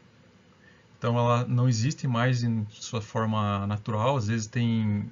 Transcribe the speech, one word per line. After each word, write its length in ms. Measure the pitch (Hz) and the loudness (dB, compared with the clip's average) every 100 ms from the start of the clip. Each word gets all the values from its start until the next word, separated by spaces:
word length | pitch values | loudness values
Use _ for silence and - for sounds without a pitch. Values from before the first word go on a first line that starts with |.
| - - - - - - - - _ - | -20 -20 -20 -20 -20 -20 -20 -20 _ -6
então 200 | - 120 | 0 2
ela 280 | 120 117 113 | 4 2 2
não 240 | 123 127 | 2 4
existe 360 | 113 120 156 143 | 2 0 -2 -2
mais 380 | 117 123 123 | 0 2 2
em 240 | 117 113 104 | 0 0 -4
sua 320 | - - 113 | -8 -8 -8
forma 640 | 107 113 110 110 104 101 101 | -6 -2 0 0 0 -2 -2
natural. 520 | 104 104 110 117 139 | -4 -2 -2 0 0
Às 100 | 104 | 0
vezes 180 | 113 104 | -2 -2
tem 640 | 127 117 113 110 104 110 | -2 0 2 2 0 -2